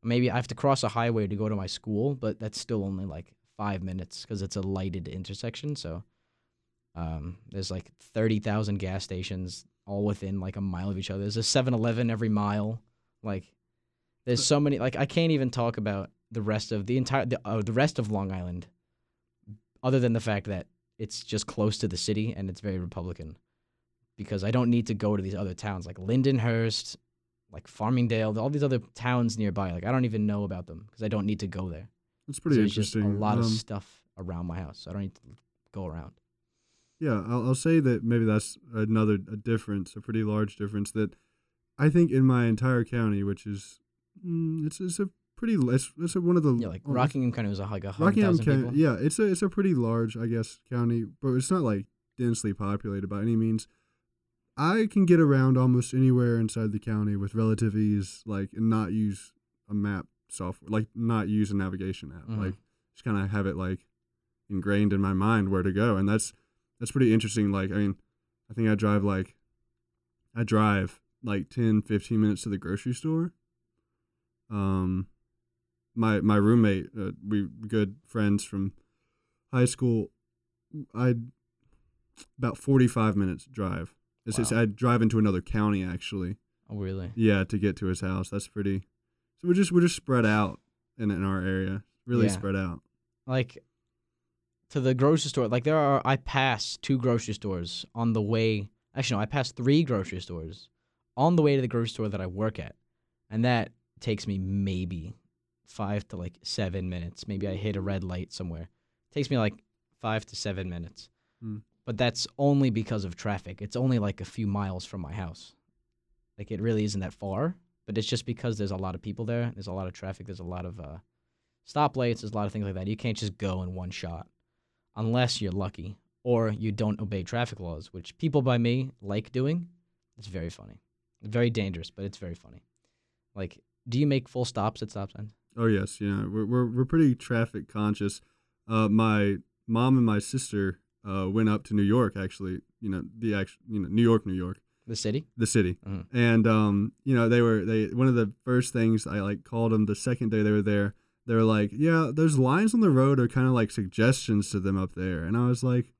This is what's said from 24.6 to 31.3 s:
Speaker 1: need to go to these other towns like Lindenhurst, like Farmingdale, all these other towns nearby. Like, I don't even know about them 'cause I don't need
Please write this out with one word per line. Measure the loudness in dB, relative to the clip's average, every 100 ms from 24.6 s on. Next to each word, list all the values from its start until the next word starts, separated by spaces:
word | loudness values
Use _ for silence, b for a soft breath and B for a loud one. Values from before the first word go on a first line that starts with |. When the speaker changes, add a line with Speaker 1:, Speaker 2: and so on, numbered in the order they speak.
| 2
Speaker 1:
need | 2 0
to |
go | -2 0 0
to |
these | -2
other | -4 -6
towns | -6 -8 -8 -10
like | -10
Lindenhurst, | 0 2 2 2 0 0 0 -4 -8 -16 _ _ _ _ _
like | -20 -20
Farmingdale, | -6 0 2 2 2 0 0
all | -2
these | 0
other | 0 0 -4
towns | -8 -2 0 0 0
nearby. | -2 -2 -4
Like, | -4 -2
I |
don't | 0
even | 0 0 0
know | 0
about | -4 -6 -10
them | -16 -18
'cause | -8
I | -4
don't | -2
need | -2